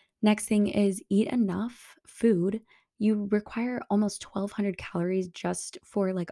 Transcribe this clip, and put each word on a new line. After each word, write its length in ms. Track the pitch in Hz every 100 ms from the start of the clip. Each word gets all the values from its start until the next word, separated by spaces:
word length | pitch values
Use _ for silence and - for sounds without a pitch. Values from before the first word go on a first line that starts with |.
| _ -
Next 240 | 214 214
thing 220 | - 208 208
is 360 | 208 202 190 -
eat 200 | 196 226
enough 680 | 247 202 175 233 - - - _
food. 540 | - 233 180 185 226 _ _ _ -
You 300 | 214 208 202
require 500 | 208 208 226 247 247 -
almost 320 | 202 208 -
twelve 320 | - - 202
hundred 240 | - 202 175
calories 520 | - 175 180 185 180
just 500 | - 175 180 - -
for, 300 | _ 208 190
like, 180 | 185 170